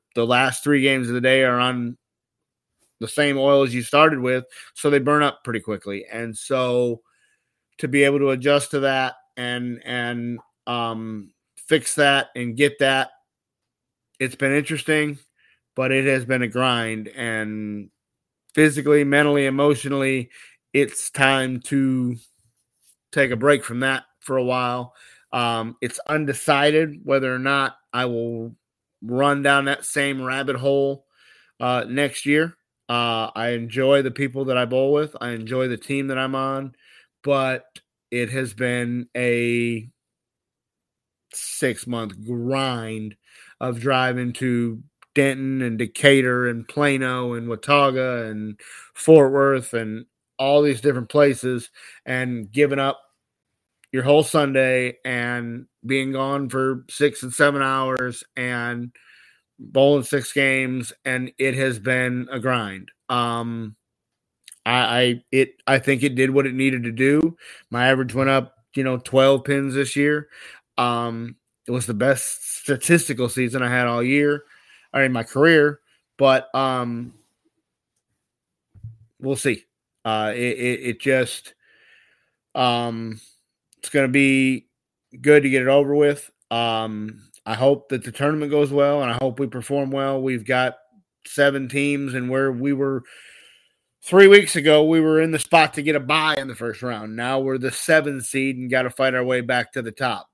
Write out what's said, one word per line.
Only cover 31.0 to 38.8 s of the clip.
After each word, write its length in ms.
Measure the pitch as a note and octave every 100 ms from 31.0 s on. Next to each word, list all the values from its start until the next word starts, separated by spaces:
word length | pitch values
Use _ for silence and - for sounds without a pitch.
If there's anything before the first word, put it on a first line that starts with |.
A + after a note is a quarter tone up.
| _ _ _ _ _ _
uh, 240 | B2 B2 -
next 380 | B2+ C#3+ -
year. 320 | D3 D3 E3 - _ _ -
Uh, 420 | A#2+ A#2 A2+ A2 -
I 140 | A#2
enjoy 500 | A#2+ A#2 A#2 C3+ C#3
the 100 | C3
people 360 | A#2+ C#3 C3 C3+
that 100 | B2
I 80 |
bowl 300 | A#2+ B2+ C3+
with. 200 | D3 D3+ -
I 100 | A#2+
enjoy 380 | A#2 A2 B2+ B2+
the 80 | A2+
team 300 | - C#3 C3+
that 120 | C3
I'm 160 | C3
on, 400 | C3+ C3+ C3+ C3+ B2 _ - _ _
but 440 | C#3 C#3 C3+ C3 - - _ _ _
it 200 | A#2+ A#2
has 240 | C3 B2+
been 540 | G2+ B2 B2